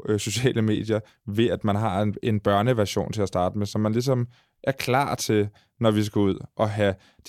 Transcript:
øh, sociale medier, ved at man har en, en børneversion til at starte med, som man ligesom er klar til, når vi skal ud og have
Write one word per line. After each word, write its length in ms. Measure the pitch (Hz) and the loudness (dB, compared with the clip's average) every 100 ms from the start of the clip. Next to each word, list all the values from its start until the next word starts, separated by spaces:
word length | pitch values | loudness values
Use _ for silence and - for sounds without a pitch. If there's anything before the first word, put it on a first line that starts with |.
| - | -2
øh, 140 | 107 | -2
sociale 420 | 110 104 127 117 | -2 0 0 2
medier, 380 | 110 107 107 107 - _ - | 0 0 0 -2 -4 _ -4
ved 220 | 101 117 | 0 2
at 140 | 98 | 2
man 120 | 107 101 | 0 0
har 260 | 110 95 | 0 0
en, 140 | 107 98 | -2 -2
en 160 | 120 107 | -2 0
børneversion 720 | 104 101 117 117 98 104 - | 2 4 2 2 0 -2 -4
til 100 | 107 | -4
at 60 | 98 | -2
starte 300 | 92 90 104 | 0 -2 -2
med, 80 | 101 | -4
som 160 | 107 | -2
man 100 | 107 | 0
ligesom 360 | 113 131 123 120 _ _ _ | 0 0 -2 -2 _ _ _
er 80 | - | -6
klar 440 | - - 127 143 - | -4 0 0 0 -4
til, 340 | - 107 104 - _ _ | 0 0 0 -6 _ _
når 120 | 113 | 2
vi 120 | 107 | 2
skal 160 | 104 107 | 0 0
ud 260 | 98 95 - - | 0 0 -8 -2
og 140 | 107 | -2
have 260 | 107 101 95 - _ | 2 0 -2 -12 _